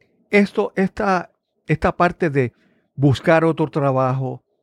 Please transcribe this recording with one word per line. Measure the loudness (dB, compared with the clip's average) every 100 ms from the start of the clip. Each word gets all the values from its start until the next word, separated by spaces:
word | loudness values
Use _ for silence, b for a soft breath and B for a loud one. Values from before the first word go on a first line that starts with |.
| _ _ -2
esto, | 0 0 -2 -4 -2
esta, | -4 -2 -2 -2 -6 _ _ _ -4
esta | -2 -2 0
parte | -2 0 -2
de | 0 -2 _ _ _ _
buscar | 0 2 2 2 2
otro | 2 -2 -4
trabajo | -2 -2 0 -2 -2 -6 -10 _ _